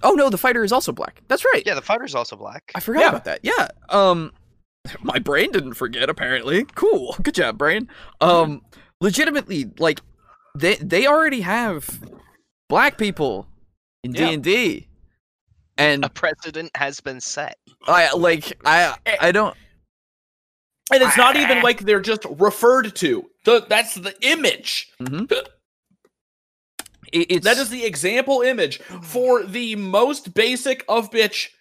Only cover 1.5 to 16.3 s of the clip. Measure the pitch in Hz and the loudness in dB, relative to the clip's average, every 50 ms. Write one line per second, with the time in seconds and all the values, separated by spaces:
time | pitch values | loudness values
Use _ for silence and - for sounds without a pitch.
1.5 | 494 - - 208 175 135 - - 208 240 262 - 143 123 117 - 113 98 101 101 | 2 2 0 -2 -4 -4 -2 -2 -2 -2 -2 -6 -6 -6 -6 -6 -10 -14 -16 -16
2.5 | 104 - - - - 185 - 220 240 311 339 302 - 233 - - 76 - - - | -16 -18 -20 -14 -12 -10 -6 -2 2 4 4 4 2 0 -6 -8 -10 -6 -4 -4
3.5 | - 466 - - - _ _ - - 202 196 185 175 170 160 - - _ _ _ | -2 -2 -2 -4 -6 _ _ 0 2 4 4 4 2 0 -4 -10 -16 _ _ _
4.5 | _ _ _ _ _ _ _ - - - - - - 131 - - 143 151 196 - | _ _ _ _ _ _ _ -18 -16 -8 -8 -4 -4 -2 -2 0 2 2 0 2
5.5 | 131 - 139 131 117 - 131 117 120 120 131 139 160 - - 123 131 123 113 135 | 0 -4 -4 -4 -8 -8 -8 -6 -4 -4 -2 -2 -2 -4 -4 -4 -4 -4 -2 -2
6.5 | 160 196 285 - _ - - 427 440 - 381 - - - - 294 - - 151 117 | -2 -2 -2 -2 _ 0 2 2 2 2 -2 -6 -6 -4 -4 -2 0 0 -2 -2
7.5 | 110 107 143 151 180 220 247 - - - - - - _ - 180 175 170 160 151 | -2 0 0 0 0 0 -4 -8 -14 -20 -20 -20 -4 _ 4 4 6 4 4 2
8.5 | 147 - - _ - - - _ _ _ 175 208 180 - 311 330 294 285 - - | -2 -8 -14 _ -20 -20 -20 _ _ _ -2 0 2 2 0 0 0 -2 -4 -4
9.5 | 196 151 127 101 - - 165 160 151 - - _ _ _ _ _ _ _ _ _ | -6 -6 -6 -8 -6 -2 0 0 0 -2 -10 _ _ _ _ _ _ _ _ _
10.5 | _ 139 165 180 214 - 156 190 160 190 247 285 294 320 320 302 269 240 180 175 | _ 0 0 0 0 0 -2 0 0 2 4 4 4 2 2 0 -2 -2 -4 -2
11.5 | 208 233 240 220 175 147 - - - - - - - - _ _ _ _ _ _ | -2 -2 -2 -4 -6 -6 -10 -12 -14 -16 -18 -20 -20 -20 _ _ _ _ _ _
12.5 | _ _ _ _ 143 196 262 294 277 - 220 202 175 - 151 127 98 98 - - | _ _ _ _ 0 2 2 2 0 -2 -4 -4 -2 -4 -4 -4 -4 -6 -10 -16
13.5 | - _ _ _ _ _ _ _ _ _ - 127 123 - - - 160 151 127 165 | -20 _ _ _ _ _ _ _ _ _ -12 -8 -2 -2 0 0 0 -2 0 2
14.5 | 196 240 247 175 95 - - - _ _ - _ _ _ _ _ _ _ _ _ | 2 2 2 0 -2 -4 -10 -18 _ _ -20 _ _ _ _ _ _ _ _ _
15.5 | _ _ _ _ _ - 147 151 143 143 139 135 - - - 160 | _ _ _ _ _ 2 2 2 4 2 -2 -6 -4 -2 -2 -2